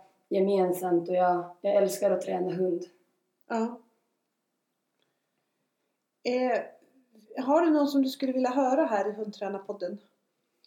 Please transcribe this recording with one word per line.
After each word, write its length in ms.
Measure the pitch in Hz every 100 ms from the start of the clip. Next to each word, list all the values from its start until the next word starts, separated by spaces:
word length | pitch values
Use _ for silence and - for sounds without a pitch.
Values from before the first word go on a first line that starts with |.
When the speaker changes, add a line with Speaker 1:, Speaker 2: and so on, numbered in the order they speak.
| - _ -
Speaker 1:
gemensamt, 800 | 196 196 196 180 180 180 170 175
och 60 |
jag, 300 | 180 180 175 - -
jag 140 | 202
älskar 360 | 202 190 - 202
att 100 | 180
träna 300 | 190 185 180
hund. 300 | 175 185 170 - _ _ _ _ _ -
Speaker 2:
Ja. 300 | 226 226 - _ _ _ _ _ _ _ _ _ _ _ _ _ _ _ _ _ _ _ _ _ _ _ _
Eh, 340 | 247 254 254 208 - - _ _ _ _ - -
har 160 | 262 311
du 100 | 339
någon 180 | 302 285
som 140 | 277
du 60 | 262
skulle 240 | - 262
vilja 180 | 254 254
höra 340 | 269 254 277
här 240 | 277 208 202
i 40 |
Hundtränarpodden? 840 | 208 208 - 196 196 - 196 175 202 _ _ _ _ _ _